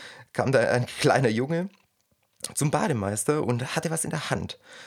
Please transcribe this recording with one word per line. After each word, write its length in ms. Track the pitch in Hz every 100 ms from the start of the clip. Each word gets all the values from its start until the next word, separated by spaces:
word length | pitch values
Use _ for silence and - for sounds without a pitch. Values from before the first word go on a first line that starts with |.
| - - -
kam 180 | - 113
da 80 | 131
ein 260 | 117 123 123
kleiner 440 | - 147 123 123
Junge 400 | 110 135 165 190 _ _ _ _ _ _ _ -
zum 160 | - 143
Bademeister 720 | 151 165 120 98 107 - 151
und 320 | 120 120 135 -
hatte 140 | 160
was 140 | 160
in 80 | -
der 180 | 151 -
Hand 300 | 131 95 - - -